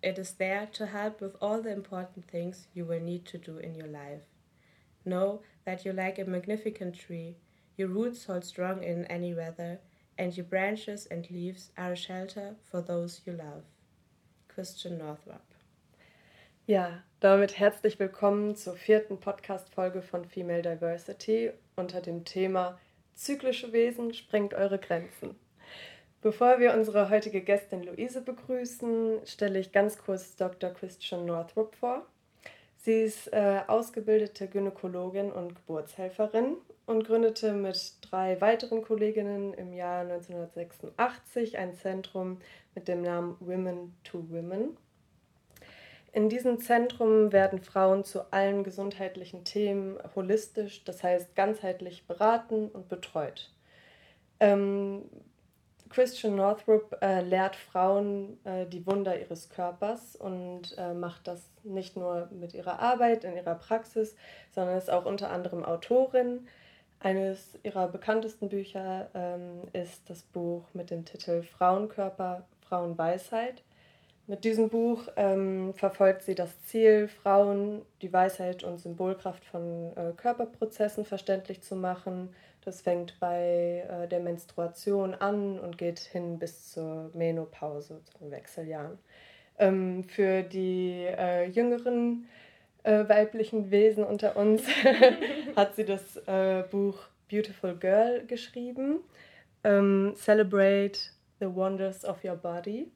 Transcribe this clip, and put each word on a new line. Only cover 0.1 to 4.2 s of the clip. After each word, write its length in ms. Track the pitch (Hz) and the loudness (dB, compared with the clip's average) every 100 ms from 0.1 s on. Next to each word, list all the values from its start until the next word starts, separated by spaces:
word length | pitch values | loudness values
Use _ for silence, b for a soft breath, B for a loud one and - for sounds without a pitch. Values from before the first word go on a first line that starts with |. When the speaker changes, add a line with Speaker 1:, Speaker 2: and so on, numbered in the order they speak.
| 185 | -4
Speaker 1:
is 160 | 185 - | -10 -6
there 300 | 185 196 214 | -4 -4 -6
to 140 | - 214 | -8 -8
help 340 | 202 208 214 | -6 -6 -6
with 160 | 196 196 | -12 -6
all 220 | 202 220 | -4 -2
the 80 | 226 | -4
important 580 | 202 196 185 180 - 175 | -8 -8 -10 -10 -14 -12
things 380 | 170 175 185 - | -8 -8 -10 -16
you 100 | 180 | -12
will 160 | 170 170 | -6 -6
need 240 | 170 175 175 | -4 -8 -10
to 120 | 170 | -16
do 200 | 170 160 | -14 -14
in 180 | 165 160 | -14 -12
your 100 | 156 | -14
life. 360 | 147 143 147 | -14 -14 -16